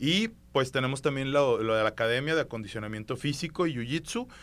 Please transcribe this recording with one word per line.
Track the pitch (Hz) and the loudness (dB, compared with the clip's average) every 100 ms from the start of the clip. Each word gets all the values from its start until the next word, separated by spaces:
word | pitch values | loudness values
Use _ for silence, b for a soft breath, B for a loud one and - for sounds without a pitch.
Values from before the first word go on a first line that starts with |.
Y, | 139 185 220 - - | 0 2 0 -4 -2
pues, | 135 131 | 0 2
tenemos | 131 131 135 | 0 0 0
también | 147 135 135 | 0 0 0
lo, | 143 139 117 | 4 4 4
lo | 113 110 | 4 4
de | |
la | 110 | 2
Academia | 110 113 120 147 | 2 0 2 0
de | 160 | 0
Acondicionamiento | 135 117 104 110 107 107 110 131 | -2 -6 -8 -8 -8 -8 -6 -4
Físico | 147 139 165 156 170 | -2 -2 -4 0 0
y | |
Jiu-Jitsu | 127 117 160 - 233 247 B | 0 -2 -4 -4 -6 -6 B